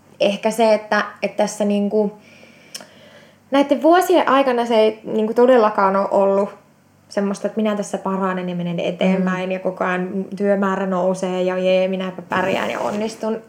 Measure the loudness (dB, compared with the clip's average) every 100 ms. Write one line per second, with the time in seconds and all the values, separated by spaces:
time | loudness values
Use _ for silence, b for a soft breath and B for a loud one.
0 | _ -2 0 0 -2 2 2 2 0 -2
1 | -2 -6 -6 -2 -4 -2 -2 0 0 0
2 | -2 -4 B B B B B B B B
3 | B B B B -2 0 2 2 4 4
4 | 4 2 4 2 2 0 2 4 4 0
5 | -4 -2 0 4 6 6 4 2 2 2
6 | 0 2 2 2 0 -6 _ _ _ _
7 | _ -4 -2 -2 -6 -2 -2 -2 -6 -6
8 | -4 -4 -2 -4 -6 -6 -4 -4 -4 -2
9 | 0 2 0 -2 -4 -4 -6 -4 -2 -2
10 | -4 -6 -8 -4 0 0 0 -2 -2 -2
11 | -2 -2 -4 -2 -2 0 2 2 0 -2
12 | -6 -8 -6 -2 -2 -2 -4 -4 -4 -4
13 | -6 -6 -6 -6